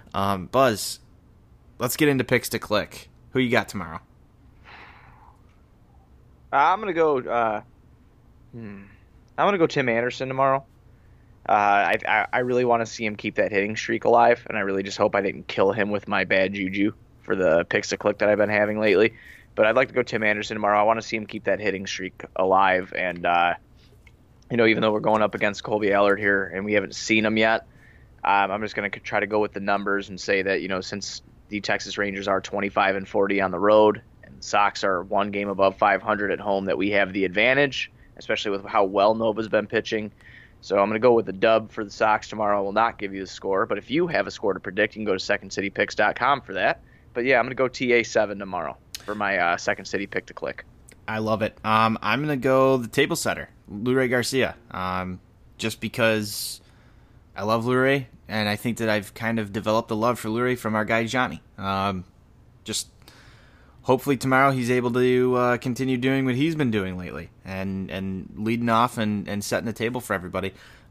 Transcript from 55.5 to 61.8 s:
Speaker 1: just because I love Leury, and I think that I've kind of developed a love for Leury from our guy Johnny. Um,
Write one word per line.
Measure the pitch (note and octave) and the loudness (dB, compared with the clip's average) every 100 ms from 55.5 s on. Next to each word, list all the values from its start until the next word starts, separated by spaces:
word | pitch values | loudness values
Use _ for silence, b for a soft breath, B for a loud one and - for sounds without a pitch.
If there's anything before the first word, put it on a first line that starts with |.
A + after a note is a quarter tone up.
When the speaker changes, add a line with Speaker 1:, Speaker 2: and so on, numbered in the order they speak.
| - | -8
Speaker 1:
just | A2 - | -8 -6
because | A2+ - A2+ G#2+ G#2 - - - b b b b b b _ - | -6 0 2 2 -2 -8 -10 -12 b b b b b b _ -6
I | |
love | G#2+ A2+ A#2+ | 0 0 2
Leury, | B2+ C3+ C#3 B2+ - - | 2 4 2 -2 -14 -6
and | G#2+ G#2 | -2 -2
I | G#2 | -2
think | B2 A2+ | -4 -2
that | A2+ | 0
I've | G#2+ G2 - | 0 -2 -6
kind | A2+ A2+ | -4 -2
of | G2+ | -4
developed | A2 G#2+ A2 - | -4 0 0 0
a | G#2+ | 0
love | A#2+ A2+ | 0 0
for | A2 | -2
Leury | A#2 B2+ B2 | -2 0 -2
from | A2 G#2+ | -2 -2
our | G#2+ | 0
guy | A2+ A2+ | 0 0
Johnny. | B2+ B2 - - - | -2 -2 -6 -16 -8
Um, | G2 G2 | -4 -2